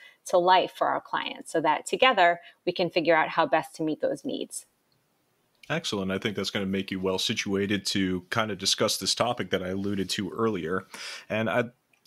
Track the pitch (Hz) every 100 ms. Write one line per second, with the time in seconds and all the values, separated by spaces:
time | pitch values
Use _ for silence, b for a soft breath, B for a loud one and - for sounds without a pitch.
0 | b b - 180 180 185 156 - 147 135
1 | - 156 - - - 165 156 151 - 190
2 | 254 202 175 175 B B - 175 170 180
3 | 156 160 165 170 160 160 - - 156 147
4 | - 151 - - - - - _ _ _
5 | _ _ _ _ _ _ - 156 - 101
6 | 95 95 113 101 95 107 95 98 95 95
7 | 92 95 - 110 104 98 101 101 - 101
8 | 95 92 - 117 107 95 98 - 110 -
9 | 95 - 117 120 95 95 92 98 98 98
10 | 92 - 92 - 113 98 80 92 - B
11 | B B B 107 110 113 120 - _ _